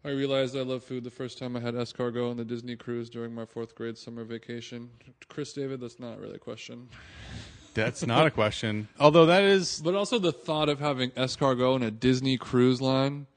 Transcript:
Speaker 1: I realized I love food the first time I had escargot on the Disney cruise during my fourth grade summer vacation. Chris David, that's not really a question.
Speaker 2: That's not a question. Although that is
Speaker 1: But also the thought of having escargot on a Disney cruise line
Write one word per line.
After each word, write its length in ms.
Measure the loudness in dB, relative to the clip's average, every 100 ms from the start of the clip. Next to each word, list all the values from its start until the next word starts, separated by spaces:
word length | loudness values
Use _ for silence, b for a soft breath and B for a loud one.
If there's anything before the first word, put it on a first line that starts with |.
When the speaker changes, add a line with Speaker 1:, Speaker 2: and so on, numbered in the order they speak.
Speaker 1:
I 60 | -4
realized 460 | -2 0 0 0 -2
I 60 |
love 220 | -4 -6
food 200 | -6 -10
the 60 | -10
first 300 | -10 -12 -10
time 160 | -8 -6
I 40 |
had 140 | -4
escargot 560 | -4 -6 -4 -4 -2 -4
on 80 | -4
the 80 | -6
Disney 300 | -8 -8 -12
cruise 340 | -8 -8 -8
during 240 | -10 -10
my 120 | -10 -10
fourth 280 | -10 -10
grade 240 | -8 -10 -8
summer 260 | -14 -14
vacation. 680 | -10 -12 -10 -12 -10 -14 -16 -20 -20 _ -16
Chris 240 | -10 -10
David, 260 | -8 -8 -8
that's 180 | -10 -12
not 200 | -14 -12
really 160 | -14 -14
a 40 |
question. 500 | -14 -14 -14 -16 -18 B B B B B B B -6
Speaker 2:
That's 320 | 0 0 0 2
not 220 | 4 4
a 40 |
question. 560 | 4 0 0 -4 -4 -8 6
Although 260 | 8 10 8
that 180 | 8
is 380 | 6 4 2 -4
Speaker 1:
But 120 | -2 -2
also 240 | 0 0
the 120 | 0
thought 380 | -2 -4 0 0
of 100 | 0
having 300 | -2 0 -2
escargot 640 | -2 -2 2 2 4 2 2
on 80 |
a 80 | 0
Disney 460 | 0 2 4 2 -2
cruise 440 | 0 4 4 4
line 440 | 2 2 0 -4 -14